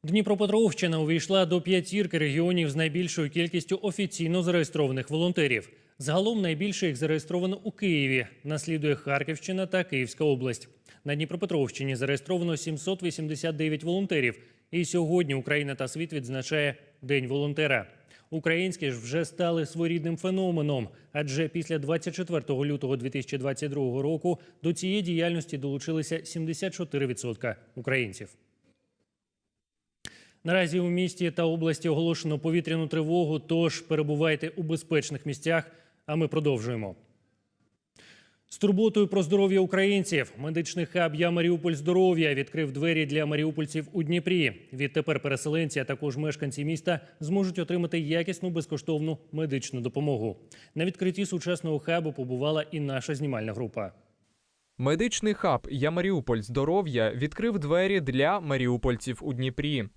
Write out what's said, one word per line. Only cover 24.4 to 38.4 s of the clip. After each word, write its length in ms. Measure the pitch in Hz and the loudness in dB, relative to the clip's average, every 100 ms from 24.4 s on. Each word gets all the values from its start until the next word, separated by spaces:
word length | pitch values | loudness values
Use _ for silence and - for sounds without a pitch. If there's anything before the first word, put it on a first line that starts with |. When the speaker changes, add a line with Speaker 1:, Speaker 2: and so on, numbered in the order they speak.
| - _ | -6 _
Speaker 1:
до 100 | 160 | -2
цієї 280 | 170 185 208 | -2 0 0
діяльності 560 | 180 165 170 170 - 143 | 0 0 2 0 -4 -6
долучилися 680 | 139 139 165 160 151 165 160 | -4 -4 -2 -2 -2 -4 -6
сімдесят 480 | 170 160 156 190 | -6 -4 -2 -4
чотири 340 | - 175 143 135 | -4 -4 -2 -2
відсотка 480 | 117 123 113 120 104 _ - | -2 -4 -4 -4 -6 _ -8
українців. 540 | 127 135 113 95 104 - _ _ _ _ _ _ _ _ _ _ _ _ _ _ _ _ - - - _ | 0 0 0 -6 -16 -18 _ _ _ _ _ _ _ _ _ _ _ _ _ _ _ _ -20 -20 -20 _
Наразі 360 | 165 185 170 180 | 0 2 4 2
у 100 | 175 | 2
місті 420 | 175 180 - 175 | 2 0 0 -2
та 120 | 165 | 2
області 460 | 165 165 165 147 170 | 0 2 0 0 0
оголошено 500 | 151 170 165 160 151 | 2 2 0 -2 -2
повітряну 480 | 160 170 156 165 156 | 2 0 0 -2 0
тривогу, 520 | 160 156 175 156 156 | -2 2 2 2 -2
тож 420 | 156 165 165 - | 0 2 2 0
перебувайте 720 | - 156 147 147 160 151 156 - | -2 0 2 2 2 2 -2 -4
у 80 | |
безпечних 640 | 160 160 - 160 143 143 151 | -4 -4 0 0 0 -6 -6
місцях 380 | 135 160 165 156 - _ _ - | -4 2 2 0 -18 _ _ -4
А 100 | 160 | 0
ми 120 | 156 | 2
продовжуємо. 680 | 156 147 127 117 117 101 90 _ _ _ _ _ _ _ _ _ - - - _ _ | 2 2 0 -2 -4 -6 -10 _ _ _ _ _ _ _ _ _ -20 -20 -20 _ _